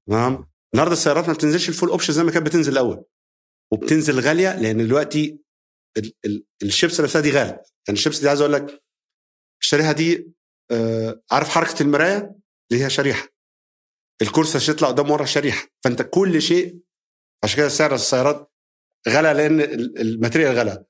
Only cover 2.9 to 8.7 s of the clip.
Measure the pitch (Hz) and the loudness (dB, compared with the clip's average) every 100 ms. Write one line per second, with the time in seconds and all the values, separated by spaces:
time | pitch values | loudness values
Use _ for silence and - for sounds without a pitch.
2.9 | 80 - _ _ _ _ _ _ 107 113 | -2 -12 _ _ _ _ _ _ -4 0
3.9 | 156 151 131 127 165 190 185 110 110 113 | 2 2 0 2 2 0 0 -2 0 0
4.9 | 139 147 151 151 - _ _ _ _ _ | 0 0 -2 -4 -6 _ _ _ _ _
5.9 | 110 110 - 104 104 - _ 101 - 170 | -8 -8 -8 -8 -8 -10 _ -4 0 0
6.9 | 170 143 165 147 135 101 - - _ - | 0 0 0 0 0 0 -6 -18 _ -6
7.9 | 107 156 147 143 143 147 143 143 | -2 -2 0 0 2 2 0 -4